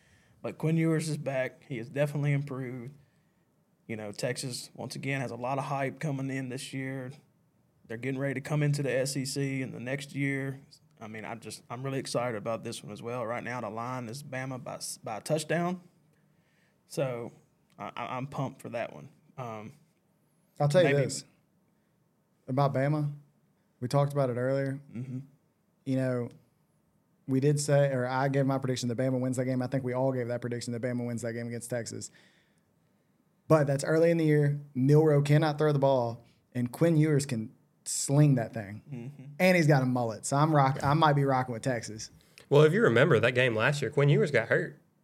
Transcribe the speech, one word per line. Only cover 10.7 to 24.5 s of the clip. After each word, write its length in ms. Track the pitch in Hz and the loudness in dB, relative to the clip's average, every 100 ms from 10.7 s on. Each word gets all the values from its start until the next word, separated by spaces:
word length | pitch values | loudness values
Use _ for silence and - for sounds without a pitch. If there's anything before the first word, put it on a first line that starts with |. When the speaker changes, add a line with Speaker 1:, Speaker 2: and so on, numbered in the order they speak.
| - _ - | -20 _ -18
Speaker 1:
I 40 | 110 | -14
mean, 200 | 110 90 | -12 -10
I 80 | |
just, 260 | 113 110 - - | -10 -12 -16 -12
I'm 140 | 120 | -10
really 160 | 135 135 | -6 -6
excited 400 | - 131 123 110 | -4 -2 -2 -4
about 260 | 110 113 | -4 -6
this 180 | 117 113 | -6 -12
one 120 | 76 | -12
as 80 | 101 | -12
well. 240 | 110 123 110 | -8 -6 -6
Right 180 | 117 | -6
now, 160 | 107 123 | -6 -6
the 80 | 110 | -6
line 400 | 110 120 127 117 | -6 -6 -6 -8
is 140 | 120 | -10
Bama 420 | - 127 131 127 | -10 -8 -8 -8
by 120 | - 95 | -10 -10
s-, 220 | - - | -10 -12
by 140 | 123 104 | -10 -8
a 20 | |
touchdown. 600 | - 156 151 160 180 180 - _ _ _ _ _ _ _ _ _ _ | -2 -2 -2 -2 -2 -4 -10 _ _ _ _ _ _ _ _ _ _
So, 440 | - 135 120 117 - _ _ _ - | -4 -4 -4 -10 -14 _ _ _ -14
I, 120 | 101 | -12
I, 220 | - 120 127 | -10 -8 -6
I'm 100 | 139 | -6
pumped 360 | 147 131 - | -4 -6 -6
for 80 | 117 | -10
that 240 | 117 101 | -8 -8
one. 160 | 73 71 _ _ - | -10 -18 _ _ -14
Um, 340 | 120 110 107 - _ _ _ _ _ _ _ - | -12 -12 -14 -18 _ _ _ _ _ _ _ -2
Speaker 2:
I'll 80 | 143 | 2
tell 140 | 180 | 6
you 120 | 156 | 6
Speaker 1:
maybe 100 | 143 | 4
Speaker 2:
this 180 | 123 - - _ _ _ _ _ _ _ _ _ _ _ - | 2 -2 -12 _ _ _ _ _ _ _ _ _ _ _ -6
about 240 | 131 139 | 0 2
Bama. 400 | 131 139 151 147 - - _ _ _ _ - | 2 0 0 -2 -6 -16 _ _ _ _ -10
We 80 | 120 | -2
talked 260 | 143 143 | 0 2
about 160 | 143 131 | 0 -2
it 80 | 120 | 0
earlier. 420 | 127 | -2